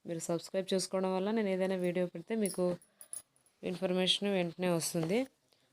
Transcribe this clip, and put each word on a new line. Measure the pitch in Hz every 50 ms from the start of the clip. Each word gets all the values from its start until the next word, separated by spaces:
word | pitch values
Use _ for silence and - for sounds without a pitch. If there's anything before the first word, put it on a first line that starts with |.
| - -
మీరు | 170 165
సబ్స్క్రైబ్ | 160 - 170 165 - - - 190 190 185 190
చేసుకోవడం | 190 180 - - 190 190 190 185
వల్ల | 185 190 202
నేను | 220 226 214 196 190
ఏదైనా | 185 190 185 190
వీడియో | 185 180 180 175 180 180 175 -
పెడితే | 170 165 - 226 226 214
మీకు | 190 175 - 180 180 180 175 - _ _ - - - - - - _ _ _ _ _ _ _ -
ఇన్ఫర్మేషన్ | 175 185 170 185 185 180 180 185 180 - - 202 202 202 185
వెంటనే | 175 170 165 - 180 180 175 165
వస్తుంది. | 147 - - 170 160 160 190 233 269 262 - _ _ _ _ _ _ _